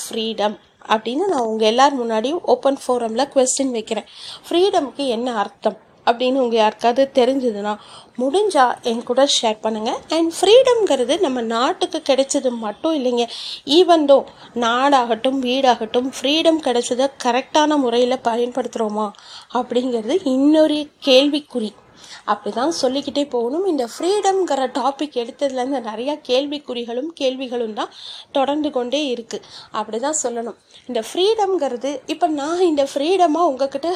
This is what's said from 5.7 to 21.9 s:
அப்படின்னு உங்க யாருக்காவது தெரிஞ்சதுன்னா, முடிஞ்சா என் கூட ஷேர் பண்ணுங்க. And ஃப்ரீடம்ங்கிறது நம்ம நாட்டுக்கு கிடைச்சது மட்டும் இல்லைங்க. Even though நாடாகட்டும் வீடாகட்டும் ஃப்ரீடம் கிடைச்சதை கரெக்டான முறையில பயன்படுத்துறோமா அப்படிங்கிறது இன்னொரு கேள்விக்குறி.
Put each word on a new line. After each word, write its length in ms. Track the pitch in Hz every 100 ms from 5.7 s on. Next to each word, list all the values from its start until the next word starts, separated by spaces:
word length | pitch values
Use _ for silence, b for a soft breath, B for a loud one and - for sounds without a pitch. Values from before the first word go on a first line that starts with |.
| 208 _ _ -
அப்படின்னு 360 | 233 254 269
உங்க 140 | 247 226
யாருக்காவது 460 | 214 214 233 240 269
தெரிஞ்சதுன்னா, 580 | 269 240 269 247 202 208 208 B B B -
முடிஞ்சா 640 | 262 339 415 294 247 -
என் 200 | 247 233
கூட 240 | 226 247 277
ஷேர் 320 | - 226 214
பண்ணுங்க. 300 | 220 220 220 403 -
And 240 | 320 330
ஃப்ரீடம்ங்கிறது 840 | - - 480 523 480 392 262 240 330
நம்ம 200 | 302 254
நாட்டுக்கு 580 | 226 226 269 370 359 311 -
கிடைச்சது 440 | 254 269 285 247
மட்டும் 440 | 240 214 208 320
இல்லைங்க. 300 | 311 247 240 233 B B B -
Even 400 | 311 349 330 285
though 180 | 269 - B B
நாடாகட்டும் 880 | 233 233 247 277 277 233 220 254 269
வீடாகட்டும் 680 | 247 262 262 247 220 240 262
ஃப்ரீடம் 500 | - 262 311 330 320
கிடைச்சதை 460 | 269 247 247 240 269 -
கரெக்டான 540 | 247 240 262 311 302 294
முறையில 420 | 247 240 247 254
பயன்படுத்துறோமா 840 | 240 226 247 254 233 - 220 208 208 - B B B
அப்படிங்கிறது 640 | 247 240 240 254 233 214 359
இன்னொரு 560 | 285 262 285 311 311 302 294 _
கேள்விக்குறி. 680 | - 262 285 294 - 247 214 - -